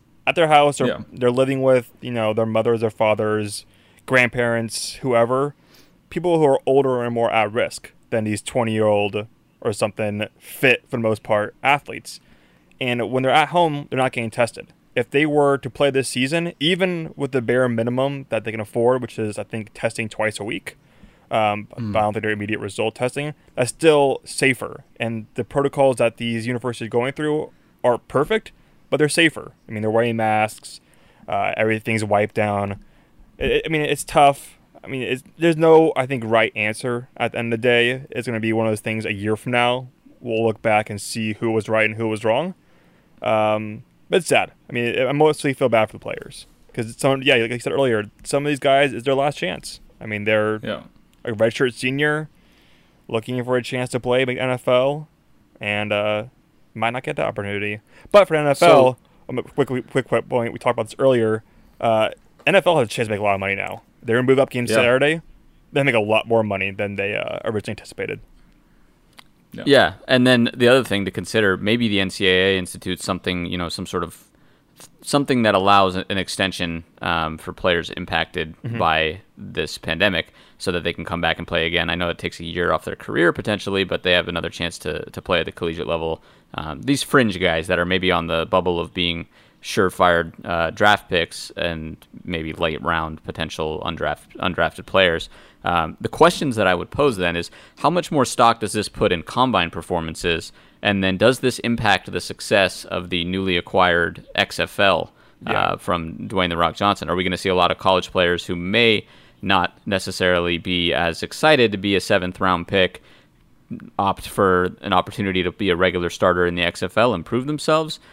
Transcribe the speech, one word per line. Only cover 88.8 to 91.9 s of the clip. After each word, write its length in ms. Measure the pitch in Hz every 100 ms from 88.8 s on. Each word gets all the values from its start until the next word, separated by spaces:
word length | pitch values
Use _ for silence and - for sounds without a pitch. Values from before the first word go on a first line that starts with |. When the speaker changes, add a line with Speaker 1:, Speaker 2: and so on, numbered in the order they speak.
Speaker 3:
of 140 | 82
being 320 | 92 87 85 82 _ _ _
surefire, 680 | - - 92 - 90 85 82 -
uh, 260 | - 85 82
draft 380 | - 104 101 -
picks 420 | 90 85 - - -
and 400 | 82 82 80